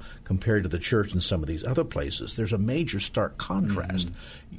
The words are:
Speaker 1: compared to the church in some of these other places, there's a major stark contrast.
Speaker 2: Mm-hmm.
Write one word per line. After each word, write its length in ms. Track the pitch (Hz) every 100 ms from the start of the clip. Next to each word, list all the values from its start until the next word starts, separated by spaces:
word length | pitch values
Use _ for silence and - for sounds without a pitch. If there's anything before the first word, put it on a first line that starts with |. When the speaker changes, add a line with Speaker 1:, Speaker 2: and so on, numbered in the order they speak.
| - -
Speaker 1:
compared 380 | - 92 113 107
to 60 | 90
the 100 | 87
church 340 | - 113 98
in 80 | 90
some 220 | - 87
of 40 | 76
these 160 | 80
other 220 | - 131
places, 500 | - - 71 - -
there's 200 | - 107
a 40 | 104
major 400 | 107 147 156 101
stark 380 | - 117 98 -
contrast. 720 | - 98 101 101 90 92 87
Speaker 2:
Mm-hmm. 480 | - - - -